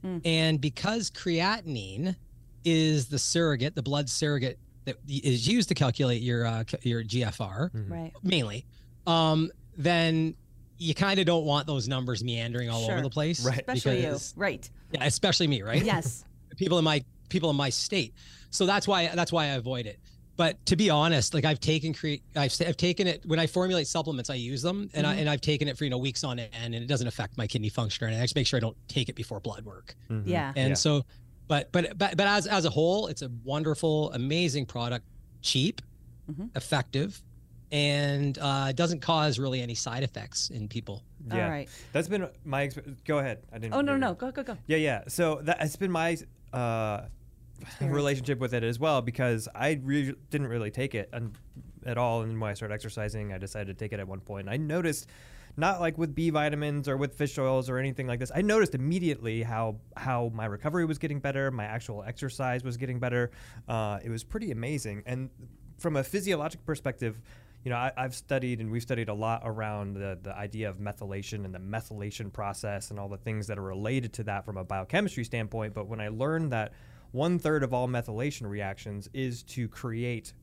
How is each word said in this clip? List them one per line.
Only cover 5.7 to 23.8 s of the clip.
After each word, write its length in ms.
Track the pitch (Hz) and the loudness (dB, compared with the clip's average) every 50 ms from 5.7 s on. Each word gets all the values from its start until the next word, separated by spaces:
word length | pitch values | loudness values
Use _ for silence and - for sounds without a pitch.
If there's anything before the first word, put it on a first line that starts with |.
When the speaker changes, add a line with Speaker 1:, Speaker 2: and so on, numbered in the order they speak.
| 185 | 4
Speaker 2:
calculate 460 | - 147 127 117 - 143 127 123 117 | 4 4 4 4 4 2 2 2 2
your, 240 | 120 123 120 120 117 | 2 0 2 2 2
uh, 180 | 117 113 113 113 | 0 0 -2 -4
c-, 120 | - - - - 127 | -4 -6 -2 0 0
your 140 | 117 117 113 | 0 0 -2
G 180 | 110 101 127 | -2 0 0
F 200 | 120 107 95 - | 0 0 -2 -4
R, 280 | 113 98 95 104 143 180 - | -6 -6 -2 -2 -2 -2 -2
Speaker 3:
Mm-hmm. 160 | 113 107 98 170 | -4 -6 -4 -6
Speaker 1:
Right. 200 | 165 165 160 - - - | -6 -8 -8 -10 -6 0
Speaker 2:
mainly, 420 | 185 180 165 123 107 101 117 - - - - - - - - - | 2 4 4 2 2 -4 -8 -10 -12 -20 -20 -20 -20 -20 -8 0
um, 460 | 180 170 165 165 160 156 160 160 160 - - - - - - | 2 4 6 6 6 6 4 2 2 -2 -10 -20 -20 -10 0
then 560 | 143 165 175 170 165 165 160 160 160 160 156 - - - - - - - - - | 2 4 4 6 4 4 4 4 2 2 0 -6 -16 -20 -20 -20 -20 -20 -14 -6
you 160 | 175 165 151 | -2 -2 2
kinda 320 | - 196 196 196 190 185 | 2 4 4 4 4 4
don't 180 | 165 175 165 156 | 4 4 4 4
want 240 | 151 143 147 139 151 | 4 2 2 2 2
those 220 | 151 135 113 113 | -2 -2 0 0
numbers 340 | 135 131 127 123 123 104 110 | -2 -2 -2 -2 -2 -2 -2
meandering 460 | 123 117 117 113 117 117 120 123 117 | -2 -2 -2 -2 -2 -2 -4 -2 -2
all 160 | 113 117 113 | -2 0 0
Speaker 1:
Sure. 80 | 113 - | 0 0
Speaker 2:
over 80 | 175 | 0
the 80 | 151 139 | 0 -2
place. 360 | - - 147 156 170 - 120 | 0 0 0 0 0 0 0
Speaker 3:
Right. 140 | 127 123 117 | 0 0 0
Speaker 1:
Especially 380 | - - 247 131 - 139 - - | -2 -2 -2 0 2 2 2 4
you. 40 | - | 2
Speaker 2:
Because 300 | 156 147 139 - - - - | 0 0 -4 -6 -8 -6 -2
Speaker 1:
Right. 320 | 196 196 139 - - - - - - - - | 0 0 0 -2 -8 -14 -18 -20 -18 -8 -4
Speaker 2:
Yeah, 100 | 156 127 | 0 2
especially 440 | 147 - - - 196 175 - 180 156 | 2 2 4 4 4 4 4 4 4
me, 140 | 143 120 | 4 2
right? 220 | 95 107 117 147 - | 0 2 2 2 4
Speaker 1:
Yes. 400 | 220 202 180 160 135 - - - - - - | 4 2 2 2 -2 -4 -6 -12 -18 -20 -20
Speaker 2:
<laughs> 160 | - - - | -20 -20 -4
People 220 | - 190 185 170 175 | -2 2 4 4 6
in 80 | 160 | 6
my, 180 | 160 151 143 135 - - - - - | 6 4 4 2 -2 -16 -20 -16 -2
people 220 | - 185 156 165 | -2 2 2 4
in 60 | 147 139 | 2 2
my 120 | 143 135 | 2 2
state. 440 | 123 - - - - 196 131 107 - - - - - - - - | 0 -2 -2 0 0 0 0 -2 -4 -16 -20 -20 -20 -20 -18 -6
So 160 | - - 196 | 0 2 4
that's 220 | 180 202 202 190 196 | 4 4 4 4 4
why, 200 | 202 185 170 170 170 | 4 4 4 2 2
that's 200 | 175 170 160 - | 2 0 2 4
why 120 | 170 156 | 2 2
I 20 | 143 139 | 2 2
avoid 300 | 131 113 120 131 123 120 | 0 -2 -2 -4 -4 -4
it. 140 | 107 104 - - - - - - - - - | -8 -10 -14 -18 -20 -20 -20 -20 -20 0 4
But 280 | 175 160 - - - - | 4 4 4 0 2 2
to 80 | 185 160 | 4 6
be 120 | 214 202 | 6 6
honest, 440 | 156 147 151 165 165 139 113 - - | 8 6 6 6 6 4 4 4 2
like, 120 | 156 - | 4 4
I've 140 | 156 151 131 | 4 2 2
taken 340 | - - 156 156 139 160 151 | 4 2 2 2 2 -2 -4
cre-, 280 | - - 156 147 - - - - | -2 -2 -4 -4 -4 -6 -6 0
I've, 100 | 156 143 135 | 0 2 2
s-, 100 | - - | 2 2
I've 160 | 175 165 165 - | 2 0 2 2
taken 300 | - 180 175 - 202 180 | 2 2 4 4 2 2
it 180 | 165 - - | 2 0 0
when 140 | 170 156 160 | 0 2 4
I 60 | 165 | 4
formulate 420 | 156 - 180 180 185 185 175 | 4 4 2 2 4 4 2